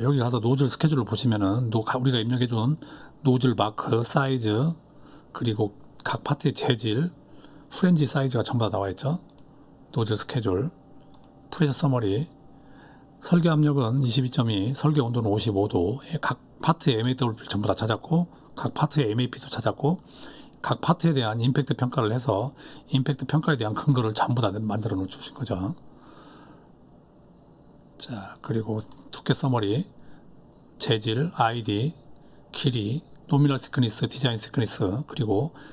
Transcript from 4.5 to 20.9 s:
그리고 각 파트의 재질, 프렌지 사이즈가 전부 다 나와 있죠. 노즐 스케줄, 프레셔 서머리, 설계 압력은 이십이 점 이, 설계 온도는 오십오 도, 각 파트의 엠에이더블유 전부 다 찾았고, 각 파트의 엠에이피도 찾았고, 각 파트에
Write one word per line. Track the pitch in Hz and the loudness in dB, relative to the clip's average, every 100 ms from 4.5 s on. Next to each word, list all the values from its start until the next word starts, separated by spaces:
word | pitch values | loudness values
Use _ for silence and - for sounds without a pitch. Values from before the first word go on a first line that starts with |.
| 104 151 165 - - - - - | 2 2 -2 -10 -20 -20 -20 -18
그리고 | - 123 107 104 - - - | -4 -2 0 0 -2 -18 -10
각 | - 117 | -6 -6
파트의 | - 143 143 | -2 0 0
재질, | - - 120 113 107 175 - - - - - - | 0 -2 -2 -2 -2 -2 -6 -18 -20 -20 -20 -16
프렌지 | - 185 170 139 | -2 2 2 2
사이즈가 | 147 135 123 | 0 0 -2
전부 | 104 120 | -2 -2
다 | 110 | -2
나와 | 98 98 | -2 -4
있죠. | 90 131 170 - - - - - - - | -4 -4 -4 -8 -20 -20 -20 -20 -20 -8
노즐 | - 110 107 | -4 -2 -2
스케줄, | - 131 104 92 143 - - - - - - - - | -2 -4 0 0 -2 -8 -18 -20 -20 -20 -20 -20 -16
프레셔 | - 147 | -2 0
서머리, | 131 147 127 107 101 160 - - - - - - - - - | 2 0 0 0 0 -2 -10 -20 -20 -20 -20 -20 -20 -20 -16
설계 | - 175 170 | 2 4 4
압력은 | 151 151 139 113 131 | 4 4 2 2 2
이십이 | 127 110 127 | 2 2 0
점 | - 117 | 0 0
이, | 104 101 135 | 0 -2 0
설계 | 151 151 | 2 2
온도는 | 120 120 107 | 0 0 0
오십오 | 107 101 98 104 | 0 2 2 2
도, | 98 87 131 - 160 | 2 0 -2 -6 -4
각 | - - - - | -4 -6 -10 -2
파트의 | - 165 - 113 | 0 2 2 2
엠에이더블유 | 120 131 120 110 - | 0 0 0 -2 -4
전부 | 101 104 | -2 0
다 | |
찾았고, | 95 110 110 - 165 175 - - - | 0 0 -2 2 2 2 -4 -20 -8
각 | - - | -6 0
파트의 | 156 151 120 | 0 2 0
엠에이피도 | 110 127 - - | 0 -2 -4 -8
찾았고, | - 110 - 139 185 - - - - - - | -4 -2 0 0 -2 -6 -20 -20 -20 -20 -10
각 | - 127 | -4 -2
파트에 | - | 0